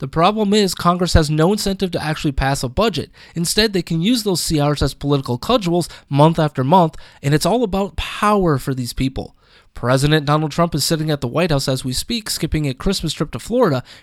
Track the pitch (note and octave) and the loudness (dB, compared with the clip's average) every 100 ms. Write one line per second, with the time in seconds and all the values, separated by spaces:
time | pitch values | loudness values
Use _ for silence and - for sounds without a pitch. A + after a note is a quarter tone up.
0 | C#3 D#3 F3 G#3+ G#3 G#3+ G3 - F3 F3 | -6 0 2 2 2 2 2 0 0 2
1 | F3 - D3 D3+ D#3+ G#3 G3+ F#3+ F#3 F#3 | 2 2 2 2 2 2 -2 -2 -2 -2
2 | D3+ D3+ D#3+ C3+ C3+ C#3 B2+ B2+ A3+ D3+ | -4 -2 -2 0 0 0 -2 0 0 -2
3 | - - - - E3+ - A3 G3 D#3+ E3 | -6 -12 -12 -6 -2 0 0 0 -2 0
4 | F3+ B3 G#3 F3+ - D#3 C#3+ D3 F#3 - | 0 0 0 -2 0 0 0 0 -2 -2
5 | C#3+ C#3+ C3+ B2 - B3 F3 F3 D#3+ - | -2 0 0 -4 0 0 2 -2 -2 -8
6 | - C#3 D#3 E3 D3+ - C3 F#3 D#3+ - | -2 4 4 4 0 0 4 4 4 0
7 | - - C#3 D3+ E3+ A3+ A3+ F#3+ G3 - | -16 -8 0 0 2 0 0 -2 -4 -6
8 | - - G#3 G#3 F3+ C#3 C3 C3 A#2+ - | -8 -2 2 2 2 0 -2 -4 -6 -4
9 | C3 C3+ - _ _ _ _ - A#2+ C3 | -4 -4 -10 _ _ _ _ -6 0 2
10 | C#3+ D#3 C#3+ D3+ D#3 - E3+ D#3 - D#3+ | 4 2 2 0 0 0 0 0 -2 -2
11 | D#3 D3 B2 B2+ F3 C#3+ C#3 C3 C3 B2+ | 0 -2 -2 -2 0 0 0 -4 -4 -6
12 | - A#3 G#3+ - D#3+ D#3+ D3 B2+ F#3+ F#3+ | -4 -6 -6 -6 -4 -2 -4 -2 -2 -2
13 | D#3+ - D#3+ A#2+ - A#3 A3 B2+ - - | -4 -4 -6 -6 -4 0 2 0 -4 -16